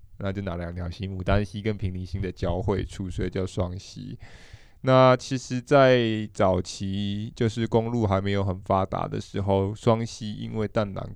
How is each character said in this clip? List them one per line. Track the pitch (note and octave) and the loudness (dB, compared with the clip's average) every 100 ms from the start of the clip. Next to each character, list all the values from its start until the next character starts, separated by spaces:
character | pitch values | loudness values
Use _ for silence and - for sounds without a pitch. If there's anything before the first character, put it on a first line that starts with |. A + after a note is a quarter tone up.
| - - | -18 -10
那 | G2 | -6
就 | G2 | -4
拿 | G2 F2 | -4 -6
两 | E2+ | -6
条 | F2+ E2+ | -6 -8
溪， | - F#2+ | -6 -6
牡 | F#2+ | -4
丹 | F#2+ G2+ | 2 2
溪 | G#2 G#2 | 2 -4
跟 | G#2+ G#2 | -4 -2
平 | F#2+ | -4
林 | F#2 F#2 | -6 -6
溪 | F#2+ | -4
的 | F#2 | -6
交 | - F2+ F2+ | -4 -2 0
汇 | G#2 F#2+ F#2 | 0 0 -2
处， | - F#2+ | -6 -8
所 | - F#2 | -4 -4
以 | |
叫 | F#2+ F#2 | -4 -4
双 | - F2 F#2 | -2 -4 -6
溪。 | - - G2 A#2 - - - - - - | -14 -14 -14 -14 -16 -18 -20 -20 -20 -6
那 | C3 C3 C3 B2+ | 4 8 8 6
其 | - C3 | 0 -6
实 | - B2+ | -4 -6
在 | - C#3+ C3 B2+ A2+ A2 G#2+ | 4 6 8 6 4 0 -4
早 | - G2 F#2 | 2 2 2
期 | - - G2 G2 G2+ G2+ A2 - | -2 -6 -4 -2 -2 -4 -6 -2
就 | A#2 | -2
是 | A#2 A2+ | 0 0
公 | A#2 A2+ | 0 2
路 | A#2+ G#2 | 0 2
还 | G2 | 2
没 | G2 | 2
有 | G2+ | 0
很 | G2 F#2 | 0 -2
发 | - F#2+ F#2+ | 0 2 2
达 | F#2 F2+ | -2 -4
的 | G#2 | -6
时 | - G2+ | -6 -4
候， | G2 G2 G2 G#2+ | 0 2 2 0
双 | - A2+ A2+ | 2 2 0
溪 | - G#2+ G#2 | -8 -10 -8
因 | A2+ A2 | -8 -6
为 | G#2 | -4
淡 | A2 G2+ | -2 -2
蓝 | F#2+ G2 | -4 -10